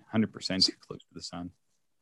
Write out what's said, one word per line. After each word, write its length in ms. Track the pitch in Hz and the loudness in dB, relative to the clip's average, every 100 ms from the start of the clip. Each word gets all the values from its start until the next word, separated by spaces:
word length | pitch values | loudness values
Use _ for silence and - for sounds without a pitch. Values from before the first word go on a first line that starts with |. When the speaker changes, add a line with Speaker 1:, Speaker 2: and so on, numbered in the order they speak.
| - | -2
Speaker 1:
hundred 240 | 113 104 | 2 2
percent 260 | - - 92 | 0 -4 2
Speaker 2:
S- 40 | 95 | 2
Speaker 1:
too 80 | - - | 2 -12
close 140 | 98 | -14
to 140 | - | -14
the 80 | 87 | -14
sun. 280 | - 87 90 - _ _ _ _ | -10 -8 -10 -12 _ _ _ _